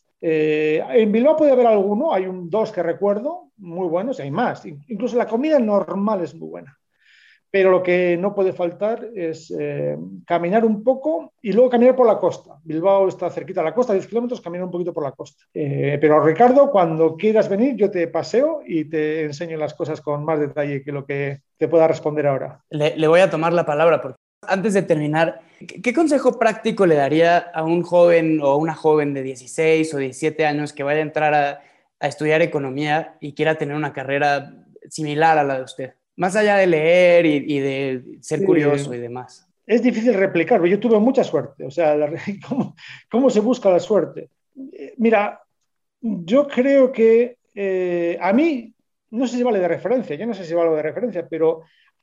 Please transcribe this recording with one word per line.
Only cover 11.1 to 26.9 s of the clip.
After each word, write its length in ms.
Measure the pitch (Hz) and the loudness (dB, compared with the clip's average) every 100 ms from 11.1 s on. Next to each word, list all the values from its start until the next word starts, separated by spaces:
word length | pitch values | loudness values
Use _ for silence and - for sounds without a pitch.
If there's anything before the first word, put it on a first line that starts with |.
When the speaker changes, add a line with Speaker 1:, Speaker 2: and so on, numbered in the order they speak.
| 330 320 _ | -4 -6 _
Speaker 1:
y 120 | 208 | -2
luego 180 | 196 254 | 2 4
caminar 240 | 247 247 | 6 4
por 120 | 254 240 | 6 4
la 120 | 196 | 4
costa. 400 | 175 - - - | 0 -4 -14 -20
Bilbao 440 | 160 156 185 196 190 | -8 -2 2 4 2
está 220 | 180 175 | 0 -8
cerquita 320 | 175 139 185 | -8 -8 -4
a 20 | |
la 80 | 156 | -4
costa, 220 | 156 165 | -2 0
diez 120 | 190 - | 0 -2
kilómetros, 360 | 220 240 240 | -6 -6 -8
caminar 240 | - 175 180 | -10 -10 -8
un 40 | |
poquito 220 | 175 175 | -6 -6
por 120 | 170 | -6
la 80 | 139 | -8
costa. 320 | - 147 _ _ | -8 -18 _ _
Eh, 420 | 170 147 139 139 143 | -8 -6 -2 -2 2
pero 240 | 151 151 | 4 4
Ricardo, 480 | 147 160 247 262 277 | 4 6 6 6 6
cuando 460 | 208 170 160 160 160 | 4 2 2 0 0
quieras 320 | 214 220 - | 0 2 2
venir, 280 | 196 262 220 | 2 0 0
yo 140 | 196 | -2
te 180 | 185 165 | 0 -4
paseo 520 | 165 - - 294 311 - | -4 -2 0 0 -2 -6
y 200 | 165 151 | -6 -4
te 360 | 156 151 156 | -4 -2 -2
enseño 340 | 151 143 170 160 | -6 -6 -8 -6
las 160 | 151 | -6
cosas 300 | - 170 147 | -6 -8 -8
con 220 | 147 147 | -6 -6
más 160 | 151 156 | -2 -2
detalle 420 | 143 143 147 139 | -2 -4 -4 -6
que 100 | 139 | -8
lo 140 | 143 135 | -10 -8
que 360 | 143 139 139 _ - | -6 -6 -8 _ -6
te 120 | 151 | 0
pueda 180 | 165 160 | 4 4
responder 400 | 156 156 151 143 | 2 -4 -2 -2
ahora. 360 | 139 147 - _ | -2 -6 -14 _
Speaker 2:
Le, 280 | 151 147 151 | -4 -2 0
le 100 | 156 | 4
voy 140 | 170 | 4
a 100 | 185 | 4
tomar 240 | 156 165 | 2 0
la 100 | 170 | 0
palabra, 380 | 156 147 165 147 | 0 2 2 2
porque 140 | 131 - _ _ - | -2 -14 _ _ -4
antes 280 | 190 202 | -2 0
de 80 | 196 | 0
terminar, 580 | - 160 147 156 165 - - _ | 0 0 0 0 0 -2 -14 _
¿qué, 200 | - - | -20 -8
qué 140 | 240 | -4
consejo 440 | 247 320 277 254 240 | 0 2 2 2 2
práctico 460 | 220 214 226 220 | 0 0 -4 2
le 120 | 190 | 2